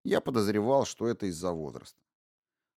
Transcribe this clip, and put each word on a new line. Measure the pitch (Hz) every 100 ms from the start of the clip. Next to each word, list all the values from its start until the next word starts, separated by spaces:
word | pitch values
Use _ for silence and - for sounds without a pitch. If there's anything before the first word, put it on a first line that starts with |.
Я | - -
подозревал, | 147 120 101 104 113 139
что | 110 - 117
это | 113 98
из-за | 82 90
возраста. | 82 73 62 - _ _ _ _ _ _ _ _